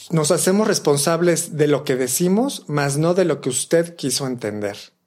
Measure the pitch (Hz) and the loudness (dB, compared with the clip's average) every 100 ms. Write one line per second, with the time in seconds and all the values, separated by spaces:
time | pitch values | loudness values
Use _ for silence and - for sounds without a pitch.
0 | - 165 147 170 - 196 214 160 - 143 | -2 0 2 2 2 2 2 2 2 2
1 | 156 165 175 165 - 151 147 143 127 127 | 2 2 2 2 -2 0 2 2 0 -2
2 | 127 - 175 196 269 277 - 147 143 139 | -2 0 2 2 0 -4 -6 -2 -2 0
3 | 160 180 180 139 139 123 - 165 170 170 | 2 2 2 0 -2 -4 0 0 0 -4
4 | 139 - 139 120 107 104 101 101 - _ | -4 -4 -4 -6 -6 -6 -6 -8 -16 _